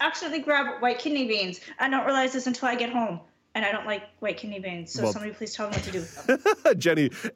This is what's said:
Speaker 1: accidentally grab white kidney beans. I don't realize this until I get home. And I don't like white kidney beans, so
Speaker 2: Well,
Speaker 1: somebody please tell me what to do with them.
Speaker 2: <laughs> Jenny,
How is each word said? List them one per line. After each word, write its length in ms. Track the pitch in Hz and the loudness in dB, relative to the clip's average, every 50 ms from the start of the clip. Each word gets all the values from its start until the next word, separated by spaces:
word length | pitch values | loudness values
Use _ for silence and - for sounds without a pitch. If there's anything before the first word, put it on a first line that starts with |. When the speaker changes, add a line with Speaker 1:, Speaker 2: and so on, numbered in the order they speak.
Speaker 1:
accidentally 400 | 277 320 311 - - 320 294 320 | 0 0 0 -2 -4 -4 -4 -2
grab 400 | - 294 294 277 269 240 240 - | 0 2 2 2 2 0 -2 0
white 200 | 233 247 240 240 | 2 2 2 0
kidney 260 | - 311 294 277 262 | 0 0 0 0 2
beans. 340 | 226 220 208 196 185 175 - - - - - | 2 2 0 0 -2 -4 -8 -12 -16 -4 -2
I 80 | 240 277 | 0 2
don't 160 | 269 262 226 | 2 2 2
realize 260 | 277 269 269 262 262 262 | 2 4 4 2 2 0
this 140 | 262 254 | 0 -2
until 220 | 254 247 - - 254 | -2 -2 0 0 0
I 80 | 240 | 0
get 140 | 247 240 233 | 0 -2 -2
home. 280 | 240 247 233 214 175 165 - - _ _ _ _ - | 0 0 0 0 -2 -6 -10 -16 _ _ _ _ -4
And 80 | 220 220 | -2 0
I 60 | 202 | 0
don't 160 | 208 214 - | 0 -2 -2
like 160 | 214 208 196 208 - - _ | -4 -4 -6 -6 -12 -12 _
white 180 | 220 208 180 | -4 -4 -4
kidney 220 | - - 214 202 196 | -4 -8 -10 -10 -8
beans, 320 | 185 190 175 170 170 165 - | -8 -8 -8 -8 -10 -10 -4
so 120 | - 226 | -2 0
Speaker 2:
Well, 80 | 220 - | 0 0
Speaker 1:
somebody 200 | 208 214 214 214 | -2 -6 -8 -8
please 220 | - 220 208 - | -10 -10 -10 -6
tell 140 | - 214 208 | -6 -6 -4
me 80 | 208 | -4
what 80 | - - | -4 -4
to 80 | 190 185 | -4 -6
do 80 | 185 | -6
with 260 | 165 - - - - - 262 - - 403 427 - - | -8 -8 -12 -4 0 2 2 4 4 2 2 4 4
them. 100 | 320 247 | 4 4
Speaker 2:
<laughs> 20 | |
Jenny, 340 | 165 123 165 160 156 147 127 - - - 226 - | 6 4 4 4 6 4 2 0 -2 -6 -8 -6